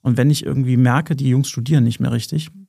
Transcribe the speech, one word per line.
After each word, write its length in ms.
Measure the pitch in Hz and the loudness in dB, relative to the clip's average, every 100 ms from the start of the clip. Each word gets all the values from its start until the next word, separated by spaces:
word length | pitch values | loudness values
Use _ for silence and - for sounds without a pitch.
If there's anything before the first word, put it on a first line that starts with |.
Und 160 | 131 120 | 0 2
wenn 120 | 135 | 2
ich 160 | 147 - | 2 -2
irgendwie 300 | 135 127 123 | -4 0 2
merke, 400 | 123 131 156 143 | 4 2 -2 -2
die 140 | 135 | 0
Jungs 180 | 123 131 | 0 0
studieren 380 | - 117 151 117 | -6 0 2 2
nicht 160 | 113 | 0
mehr 100 | 127 | -2
richtig 380 | 117 - 156 156 196 | -4 -4 -6 -8 -18